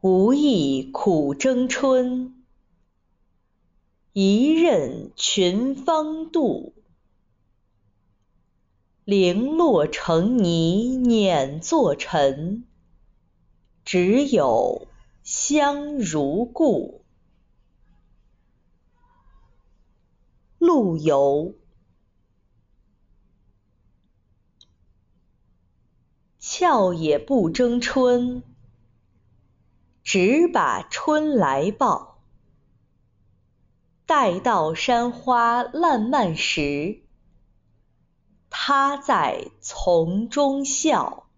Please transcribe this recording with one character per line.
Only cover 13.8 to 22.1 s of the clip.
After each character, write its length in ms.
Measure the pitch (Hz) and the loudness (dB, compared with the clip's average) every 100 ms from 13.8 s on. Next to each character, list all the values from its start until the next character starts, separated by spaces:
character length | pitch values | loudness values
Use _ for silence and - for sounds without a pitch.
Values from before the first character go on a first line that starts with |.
只 440 | - 185 180 233 285 | -4 0 2 2 2
有 640 | 233 135 113 - - - - - _ | 2 2 2 0 -4 -10 -20 -20 _
香 760 | - - - 294 285 285 294 294 | -12 -8 -2 0 2 -2 -6 -6
如 480 | 196 156 139 165 | -4 -2 -2 -2
故。 580 | 240 - 311 175 - - _ _ _ _ _ _ _ _ _ _ _ _ _ _ _ _ _ _ _ _ _ 988 _ _ _ _ _ _ _ _ _ _ _ _ _ _ | -4 0 0 2 -4 -14 _ _ _ _ _ _ _ _ _ _ _ _ _ _ _ _ _ _ _ _ _ _ _ _ _ _ _ _ _ _ _ _ _ _ _ _
陆 400 | 339 320 202 165 | 4 4 2 0
游。 560 | 151 139 139 143 170 - _ _ _ _ _ | 0 2 2 0 -4 -12 _ _ _ _ _